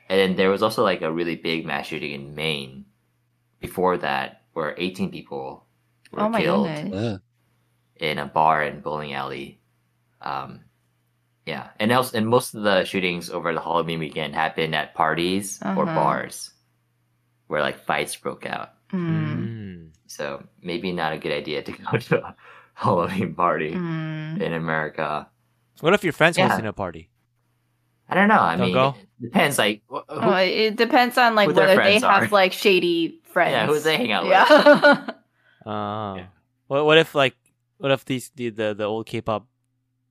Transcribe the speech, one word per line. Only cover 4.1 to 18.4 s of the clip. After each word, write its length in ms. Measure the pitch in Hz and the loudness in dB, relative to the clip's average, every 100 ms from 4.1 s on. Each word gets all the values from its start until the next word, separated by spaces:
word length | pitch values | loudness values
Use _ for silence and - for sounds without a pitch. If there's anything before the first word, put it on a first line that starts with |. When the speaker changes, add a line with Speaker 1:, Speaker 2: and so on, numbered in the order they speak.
| 67 67 - _ | -4 -6 -12 _
Speaker 1:
where 200 | 82 76 - | -8 -6 -4
eighteen 320 | 92 92 92 | -6 -4 -8
people 560 | 78 - 69 67 69 _ _ _ _ _ | -8 -14 -12 -12 -16 _ _ _ _ _
were 100 | - | -6
Speaker 2:
Oh 60 | 214 | -4
my 100 | 226 | 0
Speaker 1:
killed 260 | - - - | 0 0 0
Speaker 2:
goodness. 520 | 151 - 98 117 95 _ _ _ _ _ _ _ - | -4 -8 -4 -4 -6 _ _ _ _ _ _ _ -8
Speaker 3:
Yeah. 80 | 78 | -6
Speaker 1:
in 60 | 73 | -4
a 60 | 71 | -4
bar 360 | 80 78 78 | 2 2 2
and 200 | 73 71 | -2 -6
bowling 300 | 73 76 73 | -8 -8 -8
alley. 480 | 69 67 67 69 - _ _ _ _ _ _ | -8 -10 -10 -14 -18 _ _ _ _ _ _
Um, 380 | - 69 67 - _ _ _ _ _ _ _ _ | -10 -10 -10 -18 _ _ _ _ _ _ _ _
yeah. 260 | - 71 - - | -10 -10 -10 -4
And 100 | 107 | 0
else, 220 | 127 123 | 2 0
and 120 | 117 110 | -2 2
most 260 | 123 - | 2 0
of 80 | 113 | -4
the 220 | 104 95 | 0 2
shootings 440 | 87 95 90 87 85 | 0 -2 -2 -4 -8
over 220 | 87 85 | -6 -4
the 80 | 80 | -4
Halloween 380 | 80 82 82 82 | -2 -2 -2 -4
weekend 360 | 73 82 76 | -6 -6 -6
happened 400 | 80 80 - 80 | -4 -4 -2 -2
at 200 | 80 71 | -2 -6
parties 640 | - 80 80 90 95 104 - | -2 -2 0 -2 -2 -6 -10
or 200 | - 196 | -6 -2
Speaker 2:
Uh-huh. 100 | 170 | -2
Speaker 1:
bars 580 | 160 143 135 - - - _ _ _ _ _ _ _ _ _ - | 0 0 -2 -6 -14 -18 _ _ _ _ _ _ _ _ _ -6
where, 120 | 76 | -2
like, 240 | 69 - | -2 -4
fights 300 | - 73 73 - | -4 -4 -4 -8
broke 300 | - 67 | -10 -10